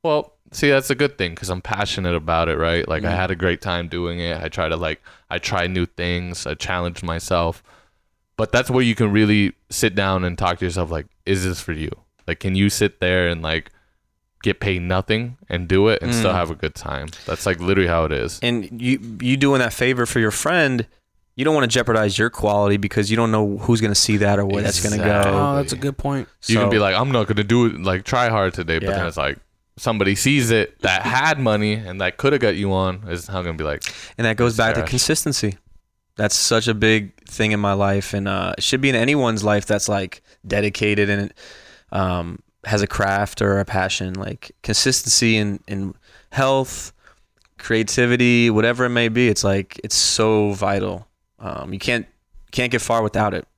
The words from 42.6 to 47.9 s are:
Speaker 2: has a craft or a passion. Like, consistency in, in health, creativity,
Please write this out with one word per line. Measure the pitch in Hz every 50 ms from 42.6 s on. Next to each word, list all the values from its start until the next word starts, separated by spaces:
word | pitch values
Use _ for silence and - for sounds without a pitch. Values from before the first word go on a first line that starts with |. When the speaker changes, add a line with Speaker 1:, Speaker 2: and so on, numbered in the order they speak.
| -
Speaker 2:
has | - 107 104
a | 101
craft | - - - 101 98 98 101 104 - - -
or | 104 101 98 98
a | 98
passion. | - - 95 92 95 - - 95 92 92
Like, | 95 95 - - - - - - _
consistency | - - 107 - - 135 131 - - 120 - - 120 113 113 107
in, | 104 104 101 - _
in | - 104 98 98 95 - _ _ _ - - _ _
health, | - 139 135 135 135 135 131 - - - - - _ _ _ - _ _ _ _ _ _ _ _ _ -
creativity, | - - 113 110 113 110